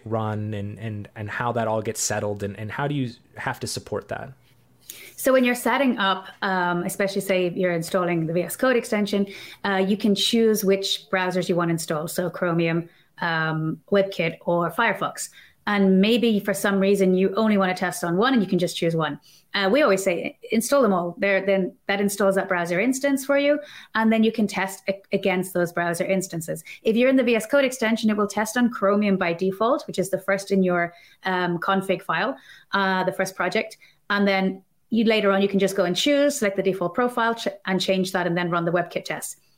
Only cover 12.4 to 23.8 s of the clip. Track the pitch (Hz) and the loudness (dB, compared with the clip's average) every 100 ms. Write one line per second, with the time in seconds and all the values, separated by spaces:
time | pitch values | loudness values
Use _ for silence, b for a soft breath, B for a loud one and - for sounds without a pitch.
12.4 | 175 170 165 165 165 B B - 175 160 | 0 2 2 0 -4 B B -6 -2 0
13.4 | 160 156 160 160 - 202 196 196 170 165 | -2 -2 -4 -6 0 0 2 0 -4 -4
14.4 | - 170 170 165 233 196 151 - - B | -2 0 0 0 0 0 -4 -6 -12 B
15.4 | B B - 202 196 190 202 240 233 202 | B B -2 2 4 6 4 4 4 2
16.4 | 202 196 208 196 190 196 185 185 190 190 | 0 -2 0 2 2 4 4 4 2 2
17.4 | 220 202 185 180 180 170 175 175 247 262 | 2 4 2 0 -2 -2 -2 2 2 2
18.4 | 180 180 175 - 170 165 151 143 b b | 2 2 0 0 0 0 -2 -4 b b
19.4 | b 202 190 262 277 190 190 170 - - | b -2 2 4 4 2 0 -2 -4 -10
20.4 | - 220 - 285 233 185 175 170 196 196 | -4 -2 2 2 4 2 -2 -2 0 0
21.4 | 190 196 180 - - 202 202 - 196 190 | 2 0 0 -4 -4 0 0 2 2 2
22.4 | 190 180 170 175 240 262 285 277 269 277 | 0 -2 0 0 0 0 0 0 2 2
23.4 | 285 294 B B | 4 2 B B